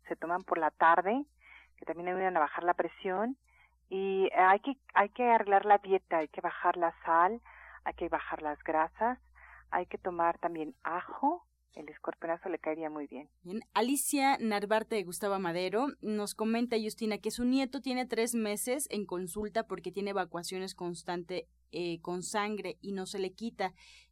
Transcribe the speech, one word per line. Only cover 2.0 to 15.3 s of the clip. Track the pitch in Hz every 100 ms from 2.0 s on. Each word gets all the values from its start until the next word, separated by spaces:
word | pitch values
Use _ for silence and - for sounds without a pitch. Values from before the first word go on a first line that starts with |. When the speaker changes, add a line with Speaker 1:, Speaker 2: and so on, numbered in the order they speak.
| 175
Speaker 1:
ayudan | 185 185 175
a |
bajar | 190 -
la | 175
presión. | 175 170 - 196 185 226 269 _ _ _ _ _
Y | 190 196 190 190
hay | 170 185 202
que, | - 269 _
hay | - 202
que | -
arreglar | 247 226 202 196 202
la | 202
dieta, | 196 190 - 170
hay | 156
que | -
bajar | 170 - 180 175
la | 170 - -
sal, | 165 180 233 - - - -
hay | - -
que | 170
bajar | 165 - 160
las | 156 151
grasas, | - 156 160 - 220 247 _ - - - -
hay | 180 180
que | 202
tomar | 190 175 170 170
también | 170 165 151 -
ajo. | - 170 - - 277 349 - _ _
El | - 151
escorpionazo | 151 - - 170 170 -
le | 160
caería | - 156 160
muy | 151 143
bien. | - 151 _
Speaker 2:
Bien, | 175 208 -
Alicia | - 240 285 - 294 269 277
Narvarte | 226 208 202 220 220 220
de |
Gustavo | 175 175 208